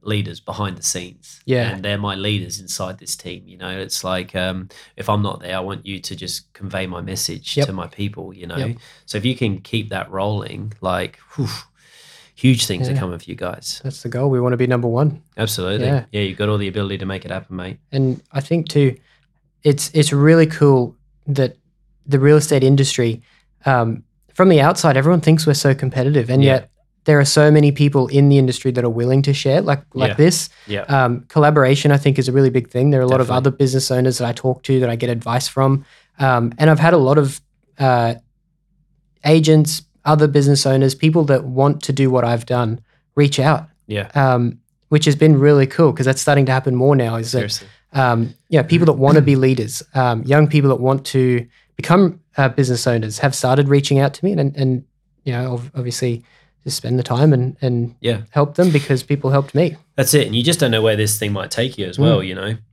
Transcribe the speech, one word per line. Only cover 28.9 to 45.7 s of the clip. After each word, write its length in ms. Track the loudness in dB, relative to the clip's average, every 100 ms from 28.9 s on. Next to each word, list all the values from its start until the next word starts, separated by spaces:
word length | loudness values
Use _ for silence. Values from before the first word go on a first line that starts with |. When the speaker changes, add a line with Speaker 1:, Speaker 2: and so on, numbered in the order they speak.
Speaker 2:
willing 320 | -2 0 0
to 100 | 0
share 300 | -2 0 0
like, 180 | 0 -4 -4
like 160 | -4 -4
Speaker 1:
Yeah. 40 | 2
Speaker 2:
this. 340 | 2 2 -6 _ -10
Speaker 1:
Yeah. 160 | -10
Speaker 2:
Um, 420 | -2 0 0 -2 -4
collaboration, 640 | 2 2 4 2 2 2
I 60 | 2
think, 220 | 2 0
is 100 | 0
a 40 |
really 180 | 2 2
big 180 | 0 -4
thing. 220 | -2 0
There 100 | 2
are 40 |
a 20 | 2
lot 140 | 0
of 80 | 0
Speaker 1:
Definitely. 80 | 0 0
Speaker 2:
other 80 | 0
business 340 | 0 0 -2
owners 280 | 0 0 -2
that 100 | -6
I 40 |
talk 300 | -4 -6 -6
to 140 | -2 0
that 100 | 0
I 40 | -2
get 120 | -4
advice 400 | -4 -4 -4 -4
from. 380 | 0 0 0 -4 _ _ _
Um, 340 | 0 2 0 2
and 100 | 4
I've 100 | 4
had 120 | 4
a 60 | 4
lot 180 | 4 2
of, 240 | 0 -4 _ _ -20 _
uh, 360 | 0 2 0 -4 _ _ _ _ _ _ _ _ _ _
agents, 580 | 2 4 6 4 4 -4 _ _
other 220 | 0 2 4
business 400 | 4 4 2 2
owners, 280 | 2 2
people 300 | 2 0 2
that 200 | 2 0
want 380 | 0 0 0 0
to 80 | -4
do 180 | 0 0
what 140 | 2
I've 220 | 0 -2 -2
done, 340 | -2 -2 -6 _ _ _
reach 240 | 0 0 2
out. 280 | 0 0 -2 _ _
Speaker 1:
Yeah. 220 | -8 -4
Speaker 2:
Um, 440 | 0 2 2 0 -6 _ _ _
which 140 | 0
has 120 | 2 2
been 220 | 4 6
really 280 | 6 4
cool 260 | 2